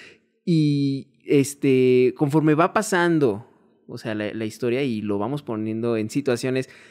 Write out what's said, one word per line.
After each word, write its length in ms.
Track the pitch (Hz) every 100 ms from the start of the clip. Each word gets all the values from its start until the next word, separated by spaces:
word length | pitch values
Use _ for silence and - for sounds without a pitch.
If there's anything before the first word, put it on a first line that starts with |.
| - _ _ _ -
Y, 640 | 165 151 143 139 135 - _ -
este, 880 | 143 135 - 139 131 127 123 127 -
conforme 380 | 147 156 156 151
va 180 | 180
pasando, 720 | 220 202 185 175 160 139 101 - _ _ _ -
o 100 | 117
sea, 180 | 123 107
la, 180 | 107
la 120 | 110 110
historia 360 | - 120 123
y 180 | 139 110
lo 180 | 104 101
vamos 240 | 104 147
poniendo 540 | 147 110 110 110 120 113
en 120 | 110
situaciones, 600 | 143 139 120 - 131 127 - -